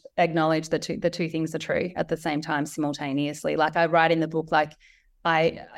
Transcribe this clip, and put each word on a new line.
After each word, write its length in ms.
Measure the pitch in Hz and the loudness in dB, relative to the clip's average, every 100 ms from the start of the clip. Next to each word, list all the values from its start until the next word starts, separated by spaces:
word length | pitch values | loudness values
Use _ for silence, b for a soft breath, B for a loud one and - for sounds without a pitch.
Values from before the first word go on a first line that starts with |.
| - - | -8 0
acknowledge 520 | 170 165 156 156 160 | 2 4 2 2 0
the 100 | 156 | -2
two, 180 | 165 156 | -2 -2
the 140 | 170 | -2
two 180 | - 160 | -2 -4
things 240 | 160 156 | -2 -2
are 60 | 160 | -4
true 320 | - 156 180 175 | -2 -2 -2 -4
at 120 | 165 | -4
the 100 | 160 | -2
same 240 | 160 151 | -2 -4
time 240 | 160 147 147 | -2 -2 -2
simultaneously. 880 | - 147 143 143 139 147 151 151 151 | -4 -4 -4 -4 -2 -2 -4 -2 0
Like, 200 | 156 170 | 0 2
I 100 | 165 | 2
write 260 | 165 165 | 4 4
in 80 | 165 | 4
the 80 | 160 | 0
book, 240 | 160 160 | -2 0
like, 220 | 156 151 - b b b _ | 2 0 -6 b b b _
I, 380 | 170 160 165 - - | 0 2 2 0 -14